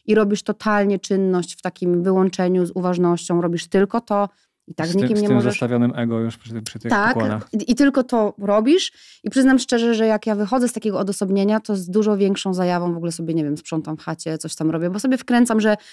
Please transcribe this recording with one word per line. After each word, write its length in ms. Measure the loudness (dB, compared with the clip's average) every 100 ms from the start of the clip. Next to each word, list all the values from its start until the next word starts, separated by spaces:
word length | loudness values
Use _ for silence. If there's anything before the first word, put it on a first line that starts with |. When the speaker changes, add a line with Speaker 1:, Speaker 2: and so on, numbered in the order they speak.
| 0
Speaker 1:
i 80 |
robisz 280 | 2 2 0
totalnie 560 | -4 -4 0 2 2 0
czynność 560 | -2 0 0 0 -2
w 80 | -8
takim 400 | -10 -4 0 0
wyłączeniu, 640 | 2 2 2 0 0 2 0
z 40 |
uważnością, 640 | -2 -2 0 0 0 0 -2
robisz 260 | 0 -4 0
tylko 340 | 0 2 -2
to 280 | -2 -2 -2 _ _ _ -18
i 80 |
tak 120 | -8 -2
Speaker 2:
Z 40 |
Speaker 1:
z 20 |
Speaker 2:
tym, 100 | 0
Speaker 1:
nikim 140 | 0 0
Speaker 2:
z 40 |
Speaker 1:
nie 40 | 2
Speaker 2:
tym 80 | 2
Speaker 1:
możesz 160 | 2
Speaker 2:
zostawionym 400 | -2 -2 0 0 0
ego 240 | -4 -2
już 160 | -4 -6
przy, 260 | -12 -12
przy 160 | -12 -10
tych 120 | -2
Speaker 1:
Tak, 240 | 0 0
Speaker 2:
pokłonach. 340 | 0 -2 -4 -6
Speaker 1:
i, 180 | -8 -2
i 40 |
tylko 300 | 2 2 2
to 300 | 0 0 0 -2
robisz 540 | 0 2 4 2 0 _ -20 -12
i 60 | -4
przyznam 280 | 2 4 4
szczerze, 360 | 2 0 2
że 120 | 2 2
jak 200 | 2 0
ja 80 |
wychodzę 340 | -2 0 0 0
z 40 |
takiego 260 | -2 -4 -2
odosobnienia, 640 | -2 -2 0 2 2 0
to 160 | -2 -6
z 140 | -2
dużo 260 | 0 2 2
większą 380 | 2 0 -2
zajawą 380 | -2 0 0 -2
w 20 | -2
ogóle 160 | -4
sobie, 220 | -6 -4
nie 100 | -2
wiem, 120 | -2 -4
sprzątam 400 | -6 -8 -6 -10
w 40 |
chacie, 360 | -8 -8 -6 -8
coś 160 | -8
tam 160 | -4 -2
robię, 200 | -2 -2
bo 100 | -2
sobie 180 | -2 -2
wkręcam, 420 | 2 2 4 4
że 160 | 2 0 -4